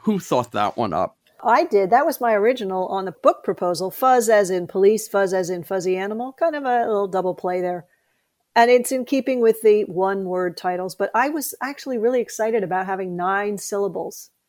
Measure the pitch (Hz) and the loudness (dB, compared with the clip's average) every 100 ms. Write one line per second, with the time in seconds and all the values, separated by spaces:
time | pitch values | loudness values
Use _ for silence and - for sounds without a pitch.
0 | - 180 - 131 117 101 104 - 110 82 | -2 -2 0 -2 0 -2 -2 -2 -2 -2
1 | 87 _ _ _ 240 247 349 202 190 240 | -2 _ _ _ 2 2 4 2 4 2
2 | 320 - 240 214 214 262 190 185 185 196 | 2 0 0 2 2 0 -2 -4 -4 -4
3 | 190 - 285 - - 185 180 165 185 - | -6 0 2 2 0 -4 -2 -4 -6 0
4 | 262 254 220 214 185 185 175 196 196 214 | 2 4 4 4 4 0 -4 2 4 4
5 | - 196 190 185 175 180 156 190 180 185 | 0 -2 0 0 -2 -4 -4 -4 -2 -2
6 | 196 220 254 - 330 294 269 247 226 208 | -4 -6 -8 -2 -2 -2 -2 0 0 0
7 | 202 185 180 175 185 180 180 180 - _ | -2 -2 -2 -4 -4 -2 -2 -6 -10 _
8 | _ _ _ _ _ 240 240 247 240 262 | _ _ _ _ _ 4 6 6 4 -4
9 | 240 269 254 254 226 220 220 208 202 175 | -2 -2 0 2 2 4 4 4 2 -2
10 | 190 196 185 180 180 175 185 180 185 - | -2 -2 -2 -2 -2 -4 -4 -4 -4 -4
11 | 202 220 269 311 - - 262 277 277 247 | -2 0 0 -2 -6 -8 -8 -8 -6 -2
12 | 226 254 226 - 220 226 180 185 185 190 | 0 0 -2 -4 -2 -2 -2 -2 -4 -4
13 | 185 175 180 196 208 202 - 202 202 175 | -6 -4 -2 -2 -2 -6 -6 -4 -4 -4
14 | 165 - - _ | -10 -12 -20 _